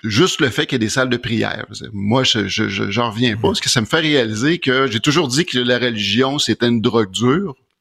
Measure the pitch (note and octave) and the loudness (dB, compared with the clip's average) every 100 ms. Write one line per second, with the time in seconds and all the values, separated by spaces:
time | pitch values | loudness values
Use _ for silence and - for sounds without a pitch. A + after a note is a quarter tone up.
0 | A2+ G#2 F3+ - C#3 A2 D#3 C3 G#2+ C3+ | -4 2 2 2 0 0 -2 0 0 0
1 | C3 A#2+ - A2+ G#2+ - - G#2+ B2+ G#2 | 0 -2 -2 -2 -2 -4 -10 -12 -12 -6
2 | G2+ C3 B2+ A2+ G2 G#2+ G#2+ G2 G#2+ G#2 | 0 2 2 0 -2 -2 -2 -2 -4 -2
3 | A#2+ G#2+ B2 G#2+ C#3 A#3 - C3 G#2+ D#3+ | -2 0 0 2 0 0 0 0 0 0
4 | D#3 C#3+ A2+ G#2+ C#3 E3+ C3+ B2+ C3+ A2+ | 2 2 2 0 0 0 0 2 2 0
5 | D3+ D3 D3 C3 - B2+ B2 B2 B2 A2 | 2 2 2 0 0 0 2 2 0 -2
6 | G2+ G#2+ C3+ C#3+ - A2 A#2+ A#2+ A#2 A2+ | -2 2 2 0 -2 0 2 2 2 2
7 | G2+ F#2 B2 D#3+ G3 - _ _ | 0 0 0 0 -4 -10 _ _